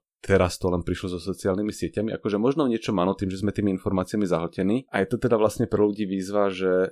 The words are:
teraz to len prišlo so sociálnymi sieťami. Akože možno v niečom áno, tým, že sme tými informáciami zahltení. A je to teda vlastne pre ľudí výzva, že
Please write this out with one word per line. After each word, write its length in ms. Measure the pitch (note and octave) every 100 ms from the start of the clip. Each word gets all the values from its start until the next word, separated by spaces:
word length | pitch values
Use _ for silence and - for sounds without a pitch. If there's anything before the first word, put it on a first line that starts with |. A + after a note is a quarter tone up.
| _ _
teraz 360 | - F#2+ F2+ -
to 120 | F#2
len 160 | F2
prišlo 240 | E2+ F2+ F#2+
so 100 | F2+
sociálnymi 480 | F#2 F2+ G2+ F#2+ G#2
sieťami. 400 | - E2 - A2
Akože 240 | - A2 G2+
možno 280 | A#2 C#3+
v 80 | C3+
niečom 200 | A2+ -
áno, 180 | G2 F2+
tým, 160 | G2 F#2+
že 120 | F#2+
sme 120 | G#2
tými 200 | G#2 G2+
informáciami 520 | F#2+ G#2 F#2+ F2+ G#2+
zahltení. 600 | G2 E2 E2+ F#2 F#2+ A#2+ -
A 120 | G2+
je 80 | F#2+
to 80 | A#2+
teda 180 | A#2+ A2+
vlastne 280 | G#2+ -
pre 160 | A#2 G#2
ľudí 240 | G#2 G#2
výzva, 440 | G2+ F#2+ F#2 G#2 G2+
že 440 | F#2 F#2 F#2 F#2+